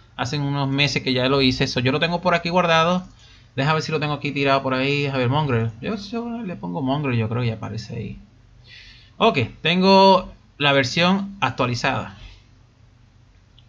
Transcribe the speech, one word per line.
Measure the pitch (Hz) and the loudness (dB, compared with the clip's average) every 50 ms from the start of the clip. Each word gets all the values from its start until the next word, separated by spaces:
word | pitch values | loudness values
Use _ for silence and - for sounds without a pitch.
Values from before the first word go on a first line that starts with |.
| - _ _ | -20 _ _
Hace | - 127 123 151 147 | -8 -6 -4 -4 -4
unos | 143 139 139 143 139 135 | -2 -2 -2 -2 -2 -2
meses | 135 139 143 135 - 147 | 0 0 0 0 0 -2
que | - 135 | -2 -2
ya | 127 127 123 131 | -2 0 0 2
lo | 139 139 | 2 2
hice, | 135 127 123 - 135 131 | 2 2 2 0 -2 -2
so, | - 131 | -2 0
yo | 123 131 | 0 0
lo | 139 151 | 0 0
tengo | 170 165 175 170 | 0 -2 -2 -2
por | 190 180 170 | 0 0 0
aquí | 170 170 170 | 0 0 0
guardado. | 165 185 170 165 165 160 165 175 180 185 185 - - - - - - - - - - | 0 2 2 4 4 4 4 2 2 0 -2 -8 -16 -20 -20 -20 -20 -20 -20 -10 -6
Deja | 127 135 156 | -2 0 0
ver | 156 156 | 0 0
si | 151 - | -2 -2
lo | 156 147 | -4 -2
tengo | 151 147 147 | -2 -2 -4
aquí | - - 143 | -4 -4 -4
tirado | 135 143 139 139 135 135 | -2 0 0 2 2 2
por | 135 131 127 | 0 0 -2
ahí. | 127 131 139 143 143 143 | -2 0 0 0 -2 -2
A | 139 135 | -2 -2
ver, | 131 123 120 | 0 0 2
Mongrail. | 135 151 156 139 120 113 113 113 - - | 2 0 0 0 0 0 0 -2 -6 -6
Yo, | - 170 226 | -6 -6 -6
yo | 214 - - 240 233 240 240 233 233 | -6 -8 -8 -8 -8 -6 -6 -8 -8
le | 233 180 170 | -8 -10 -10
pongo | - - - 175 170 | -10 -10 -8 -6 -4
Mongrail, | 135 127 139 151 147 135 120 117 | -2 -2 -2 -2 -2 0 0 0
yo | 110 107 | 0 0
creo | 110 123 | 0 0
que | 123 117 | 0 -2
ya | 110 | -4
aparece | - 107 104 107 113 - - - | -4 -8 -8 -8 -10 -10 -10 -10
ahí. | - - - - - - - _ - _ _ - - - - - - - - - - - - - | -10 -8 -10 -10 -14 -18 -20 _ -20 _ _ -20 -20 -20 -20 -20 -20 -20 -20 -20 -20 -20 -10 -2
Ok, | - 202 226 160 139 110 - - - | 2 2 2 4 2 -2 -2 -4 -4
tengo | - 160 175 185 185 196 196 190 196 196 190 - - - - - _ _ _ - | -2 0 2 4 6 6 8 8 8 8 6 4 2 -4 -16 -20 _ _ _ 0
la | 143 143 | 2 4
versión | 139 139 131 127 - 170 175 180 196 196 196 - - - | 4 4 2 2 2 2 2 4 2 2 -2 -4 -6 -2
actualizada. | 139 120 - - 127 120 120 120 - 139 123 107 90 92 - - - - - - - _ - - - _ _ _ - - _ _ _ _ _ _ _ _ _ _ _ _ _ - - | -2 -2 0 0 -2 -2 -2 -2 -2 -2 -2 -2 -6 -8 -14 -18 -20 -20 -20 -20 -20 _ -20 -20 -20 _ _ _ -20 -20 _ _ _ _ _ _ _ _ _ _ _ _ _ -20 -20